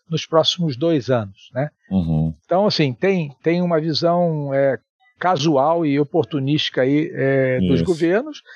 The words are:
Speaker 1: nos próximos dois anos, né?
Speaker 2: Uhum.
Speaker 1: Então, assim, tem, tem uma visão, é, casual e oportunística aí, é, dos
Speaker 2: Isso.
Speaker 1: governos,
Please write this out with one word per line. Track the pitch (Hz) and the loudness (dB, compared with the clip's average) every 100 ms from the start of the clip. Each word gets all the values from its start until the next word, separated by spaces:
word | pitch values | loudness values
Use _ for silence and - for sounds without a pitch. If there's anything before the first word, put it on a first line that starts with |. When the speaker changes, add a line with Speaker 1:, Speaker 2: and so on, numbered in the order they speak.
| - | -8
Speaker 1:
nos | 160 - | -6 0
próximos | 160 147 - 165 120 | 0 2 0 -2 -2
dois | 165 156 120 | 0 0 0
anos, | 123 101 - - | -2 -2 -12 -12
né? | 127 147 - - | -8 -8 -8 -4
Speaker 2:
Uhum. | 95 82 78 80 78 | -2 0 0 0 -4
Speaker 1:
Então, | - 175 208 | -2 0 2
assim, | - 143 | 2 0
tem, | 123 190 190 143 - | 0 0 0 -2 -4
tem | 156 175 | -2 0
uma | 175 160 | 0 0
visão, | 160 139 165 175 170 156 143 | -2 -2 0 0 0 -2 -2
é, | 139 139 127 _ _ _ - | 0 0 -2 _ _ _ -6
casual | 175 175 156 135 147 170 156 | -2 0 2 2 2 2 0
e | 139 | 0
oportunística | 143 165 135 139 135 147 - - | 0 0 -2 -2 0 0 -2 -2
aí, | 131 147 160 | 0 0 -2
é, | 139 135 135 131 127 | -2 0 2 2 0
dos | - 170 | 2 2
Speaker 2:
Isso. | |
Speaker 1:
governos, | 170 160 170 202 302 294 - | 2 0 2 0 -2 -10 -18